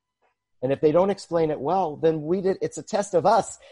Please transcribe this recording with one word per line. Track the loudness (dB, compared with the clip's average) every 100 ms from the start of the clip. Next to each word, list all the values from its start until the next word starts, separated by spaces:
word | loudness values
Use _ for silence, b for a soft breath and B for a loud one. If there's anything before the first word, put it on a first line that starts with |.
| _ _ _ _ _ _
And | -4
if | 0
they | 2
don't | 4 2
explain | -2 -4 -2 0
it | -2
well, | -2 -2 -2 0
then | 0 0
we | -2 -2
did, | 0 -2
it's | -4 -8
a |
test | -6 -4 0
of | 2 4
us. | 4 2 -8 b